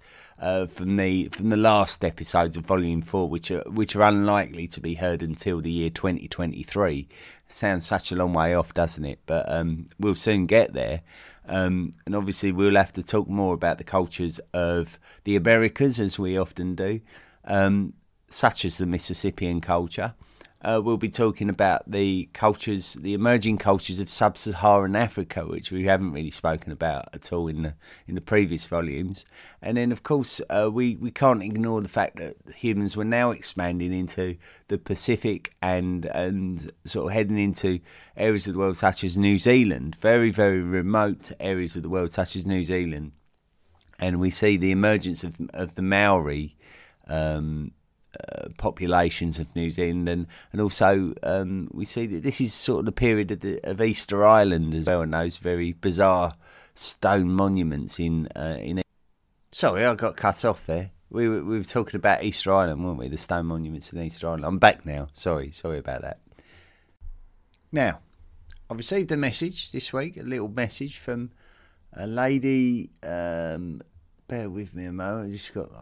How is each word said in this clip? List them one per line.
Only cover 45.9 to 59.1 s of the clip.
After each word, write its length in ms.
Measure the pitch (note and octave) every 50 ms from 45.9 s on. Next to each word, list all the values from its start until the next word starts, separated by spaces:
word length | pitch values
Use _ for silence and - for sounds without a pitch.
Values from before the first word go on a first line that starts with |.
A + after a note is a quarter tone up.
| G2 G2 G#2 G2+ G2 F2+ D#2 D2 C#2+ D2 D2+ D2 - _ _ - - - - - _ _ _ -
um, 640 | D2 D#2 D#2 D#2 D#2 D2+ D2+ D#2 D#2 D2+ D2 - - _ _ _ _ _ _ _ - -
uh, 300 | - - - - - - E2
populations 840 | - A2 G2+ - - F#2 F2 F2+ F2 F2 E2+ - - F2 E2+ D#2+ D#2+
of 160 | D#2+ - -
New 140 | E2+ E2+ E2
Zealand, 400 | D#2+ F2 F2 E2+ E2+ F2+ F2 E2+
and, 180 | F2 F2 E2+ E2+ - - - _
and 100 | - G2+
also, 520 | G#2+ G2+ - - - F#2+ G2+ G2 F#2+ F2 - - -
um, 460 | - F2+ F#2+ G2 F#2 G2 F#2+ F2+ - -
we 120 | - G#2
see 220 | - - A#2+ A#2
that 160 | A2 F#2+ E2 D2+
this 180 | C#3 B2+ -
is 120 | C3+ A2+ -
sort 260 | - - - B2 -
of 60 | G2+
the 60 | A2 -
period 380 | - B2+ A#2+ A2 G#2+ G#2 F2+
of, 100 | G#2 -
the, 200 | - G2 F2 - -
of 180 | - G2 F#2+
Easter 440 | A2+ A2+ G#2 - - - G2+ G2+ G#2
Island 500 | G#2+ A2 A2 G#2 G2 F2+ E2 D#2+ D#2+ D#2
as 120 | D#2+ D#2+
well, 160 | - F2+ F2 E2
and 100 | D#2+ D#2
those 240 | E2 E2+ F2 -
very 380 | - - F2 F2 F2 F2 E2+ E2+
bizarre 600 | E2 - G2 E2+ F2+ G2 F#2+ F#2 F2+ F2 E2+ E2 - _ - - - - _ _
stone 560 | - - - - - - F#2+ G2+ G2 F2+ F2
monuments 680 | F#2 F#2+ G2 G2 G2 F#2+ F2 D#2+ C#2+ D2 B1+ - - -
in, 280 | E2+ E2 E2 E2 D#2 - -
uh, 220 | - D2 D#2+ D#2+ A#1+
in. 220 | G1+ C2+ F2 F#2+ - - _ _ _ _